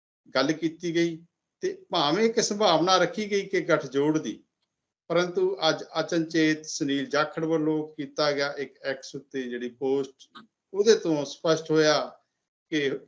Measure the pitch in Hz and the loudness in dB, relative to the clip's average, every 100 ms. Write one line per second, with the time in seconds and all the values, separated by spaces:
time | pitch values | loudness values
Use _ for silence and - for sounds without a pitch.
0 | _ _ _ 131 139 156 165 160 175 165 | _ _ _ 0 0 0 -4 -6 -4 0
1 | 170 165 - _ _ _ 180 - - 175 | 0 -4 -14 _ _ _ -8 -8 -4 0
2 | 147 175 226 226 202 208 208 160 175 185 | 2 2 2 2 -2 2 4 4 4 4
3 | 175 214 208 202 190 185 160 156 135 135 | 2 -2 -2 -2 -2 -2 0 0 0 0
4 | 147 156 131 101 _ _ _ _ _ _ | 2 0 -2 -10 _ _ _ _ _ _
5 | - 170 180 175 185 196 160 156 - 165 | -2 0 0 0 0 2 0 0 -2 -4
6 | 156 170 160 165 156 156 156 - 143 139 | -2 -2 0 2 2 2 -4 -6 -2 -2
7 | 131 143 151 - 160 160 151 156 156 - | 0 0 0 -2 -2 0 0 -2 -4 -8
8 | 139 - 151 139 143 143 135 _ 139 135 | -8 -2 0 0 -2 -4 -10 _ -8 -6
9 | - 143 - 135 123 120 123 120 135 139 | -8 -14 -10 -8 -6 -6 -8 -6 -2 -2
10 | 139 - _ - - _ _ 190 214 208 | -2 -10 _ -20 -20 _ _ 0 4 4
11 | 170 151 135 - 170 156 - 156 151 143 | 4 -2 -4 -4 0 0 2 4 4 4
12 | 123 - _ _ _ _ - 156 139 143 | 0 -10 _ _ _ _ -6 -2 -2 -4